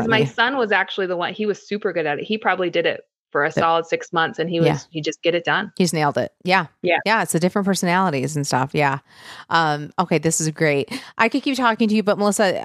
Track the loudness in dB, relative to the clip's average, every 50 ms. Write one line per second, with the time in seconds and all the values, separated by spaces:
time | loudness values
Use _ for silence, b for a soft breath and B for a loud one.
0 | 0 2 2 2 2 0 0 0 0 0 0 -2 0 0 2 0 0 -2 -4 -4
1 | -4 -4 -2 -4 -4 -4 -4 -4 -4 -4 -4 -4 -6 -8 -8 -4 -4 -4 -2 -2
2 | -2 -2 -2 -4 -4 -4 -4 -2 0 -2 0 0 -2 -2 0 0 0 0 -2 -4
3 | -10 _ _ _ _ _ -2 0 0 0 0 0 2 2 2 0 0 -2 -4 -6
4 | -6 -4 0 0 0 0 -2 -4 -4 -2 0 2 2 2 2 0 -6 _ -10 -6
5 | -6 -6 -6 -2 -2 0 0 0 0 0 0 0 -2 -4 _ 0 0 0 2 2
6 | 0 2 0 0 -4 -4 _ _ -2 2 2 2 0 -2 _ -4 0 0 0 0
7 | 2 0 0 0 0 0 0 0 0 2 0 0 0 0 0 0 0 2 2 2
8 | 2 2 0 -2 -4 -2 -4 -4 -2 0 0 0 0 0 0 0 0 0 0 -4
9 | _ B B B B B B B B B 2 2 2 2 0 -2 -6 -8 -2 -2
10 | 0 0 0 0 2 0 0 0 -2 -4 -2 0 2 2 2 0 -2 -4 B -12
11 | B B B 0 0 2 2 0 -2 -2 -2 0 0 0 2 2 2 2 2 2
12 | 2 2 2 2 2 0 2 2 2 2 0 -2